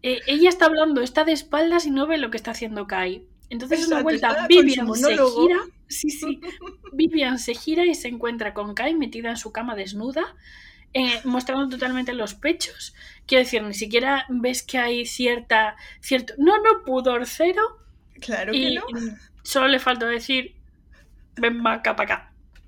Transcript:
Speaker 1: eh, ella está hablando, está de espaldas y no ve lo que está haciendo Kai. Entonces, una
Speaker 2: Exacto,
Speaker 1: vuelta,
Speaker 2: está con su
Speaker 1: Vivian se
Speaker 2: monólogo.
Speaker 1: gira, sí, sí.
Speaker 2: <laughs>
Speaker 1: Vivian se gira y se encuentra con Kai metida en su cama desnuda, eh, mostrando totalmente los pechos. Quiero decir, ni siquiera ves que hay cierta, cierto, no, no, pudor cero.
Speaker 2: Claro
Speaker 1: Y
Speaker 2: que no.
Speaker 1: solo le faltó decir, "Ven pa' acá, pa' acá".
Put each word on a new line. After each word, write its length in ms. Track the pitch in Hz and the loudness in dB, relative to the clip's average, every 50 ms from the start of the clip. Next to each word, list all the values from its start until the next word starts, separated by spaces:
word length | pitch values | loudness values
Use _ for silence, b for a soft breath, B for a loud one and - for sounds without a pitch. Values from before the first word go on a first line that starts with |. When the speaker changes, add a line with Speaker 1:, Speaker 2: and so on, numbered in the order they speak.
Speaker 1:
eh, 220 | - 247 254 233 - | -2 -2 -4 -2 0
ella 220 | - 277 302 339 359 | 0 4 6 6 6
está 160 | 359 359 339 | 8 6 4
hablando, 360 | 311 320 311 311 320 294 254 | 4 6 4 2 2 2 0
está 220 | 247 254 - 311 311 | -2 0 0 2 2
de 80 | 330 | 2
espaldas 540 | 320 294 - - - 302 330 330 339 339 320 | 0 0 -2 -4 0 0 2 2 2 2 0
y 60 | 302 | 0
no 140 | 269 269 277 | 0 0 0
ve 120 | 311 330 | 0 0
lo 120 | 302 269 226 | -2 -2 -4
que 80 | 233 | -6
está 140 | 214 - 233 | -8 -8 -8
haciendo 340 | 226 - 233 220 214 208 202 | -8 -8 -8 -8 -8 -8 -8
Kai. 400 | 202 196 185 185 185 190 233 - - - _ - - | -4 -4 -2 -2 -4 -6 -8 -14 -20 -20 _ -16 -12
Entonces, 300 | 247 233 254 262 320 330 | -10 -10 -2 -2 0 0
una 160 | 330 320 320 | 2 0 0
Speaker 2:
Exacto, 80 | 285 277 | 2 2
Speaker 1:
vuelta, 240 | 320 311 285 285 233 | 0 0 2 0 0
Speaker 2:
está 200 | 277 311 349 320 | 0 0 6 8
con 180 | 349 359 294 269 | 8 8 8 6
su 120 | 262 254 | 2 0
Speaker 1:
Vivian 120 | 240 220 220 | -2 -2 -2
se 240 | 233 262 294 320 | 0 2 2 4
Speaker 2:
monólogo. 80 | 302 269 | 4 2
Speaker 1:
gira, 320 | 254 240 311 330 349 349 381 440 - _ - _ | 2 4 4 4 4 4 0 -4 -8 _ -20 _
sí, 220 | _ - - - 302 | _ -10 -6 -6 -6
sí. 320 | 285 - 311 302 - - | -6 -6 -8 -8 -8 -8
Speaker 2:
<laughs> 500 | - 359 - - 349 381 - _ - 381 | -10 -16 -14 -14 -18 -20 -20 _ -20 -10
Speaker 1:
Vivian 480 | 285 269 320 339 320 311 277 247 262 240 | 0 0 2 2 2 0 0 0 -2 -4
se 140 | - - 240 | -4 -6 -8
gira 300 | - - 311 311 339 349 | -6 -4 -2 0 2 2
y 100 | 349 302 | 2 2
se 140 | - - 247 | 0 -4 -8
encuentra 440 | 240 233 233 233 233 226 220 208 202 | -8 -4 -4 -6 -4 -4 -6 -6 -6
con 200 | 208 208 208 202 | -6 -8 -6 -6
Kai 180 | 208 233 294 330 | -4 -2 0 0
metida 340 | 320 277 226 - 233 233 233 | 0 -2 -4 -6 -8 -8 -6
en 80 | 233 | -8
su 160 | 233 - 220 - | -8 -10 -10 -10
cama 220 | 220 233 247 226 | -8 -8 -6 -6
desnuda, 600 | 202 190 196 202 202 220 262 262 311 339 - - b b b b b b b b b b _ - | -8 -8 -8 -8 -8 -8 -4 -4 -4 -4 -4 -8 b b b b b b b b b b _ -2
eh, 280 | 262 262 247 240 233 254 | -2 0 0 -2 -2 -2
mostrando 460 | 262 247 254 254 - 262 269 277 262 | -2 -2 -2 -2 -2 -4 -2 -2 -4
totalmente 440 | 254 247 254 262 254 254 247 247 247 | -4 -4 -4 -4 -2 -4 -4 -4 -4
los 200 | 247 214 202 - | -6 -6 -8 -8
pechos. 580 | - - 294 349 - - - - - - - b b b b b b b | -4 -2 -2 -2 -2 -4 -10 -10 -16 -18 -18 b b b b b b b
Quiero 180 | - 269 254 254 | 2 4 4 4
decir, 180 | 247 254 220 214 | 2 -2 -4 -4
ni 100 | 208 202 | -4 -8
siquiera 520 | 202 220 214 226 233 254 269 277 269 262 - | -8 -8 0 0 0 2 2 0 -2 -2 -4
ves 340 | 254 247 226 247 247 - - | -6 -4 -2 -2 -4 -4 -8
que 140 | - - | -4 -4
hay 280 | 254 240 240 240 240 240 | -2 -2 -2 -2 -4 -6
cierta, 720 | 233 - - 247 240 240 240 233 - 233 220 220 214 214 b b b b b | -8 -6 -2 0 0 0 -2 -2 2 2 2 2 2 -2 b b b b b
cierto, 320 | - - 269 254 240 - - | -4 -2 -2 -2 -2 -6 -2
no, 200 | 277 285 339 415 | 4 4 6 6
no, 260 | 427 427 440 427 - - | 6 6 4 4 4 0
pudor 400 | - 262 254 240 254 247 240 247 | -2 -2 0 0 0 0 0 -4
cero. 360 | 247 - - 320 349 370 403 440 466 453 - _ - - _ _ _ _ - | -6 -2 0 0 2 2 2 0 -2 -2 -12 _ -20 -20 _ _ _ _ -16
Speaker 2:
Claro 340 | - - 220 190 190 208 - | -10 -8 -6 -6 -4 -2 -2
Speaker 1:
Y 60 | 262 | 0
Speaker 2:
que 160 | 262 262 - | 0 0 -2
no. 60 | - 453 - 233 233 233 226 208 B B B _ - - | -4 -6 -8 -8 -8 -8 -10 -10 B B B _ -18 -12
Speaker 1:
solo 240 | - - 277 262 269 | -2 2 2 4 4
le 100 | 277 262 | 4 2
faltó 280 | - 262 254 233 233 | 2 0 0 0 -2
decir, 480 | 233 240 233 233 - 262 254 254 - - - - - _ _ _ _ - _ - _ - - - _ _ | -4 -4 -4 -2 -2 -2 -2 -2 -6 -16 -20 -20 -20 _ _ _ _ -20 _ -20 _ -20 -20 -20 _ _
"Ven 260 | - 233 233 233 233 233 | -2 -2 -2 0 0 -2
pa' 100 | 226 226 | -2 -2
acá, 200 | 226 - 220 220 | 0 -2 -2 0
pa' 80 | 214 208 | 0 -2
acá". 300 | 202 - - - - _ _ _ _ _ - _ | -2 -2 -4 -6 -18 _ _ _ _ _ -20 _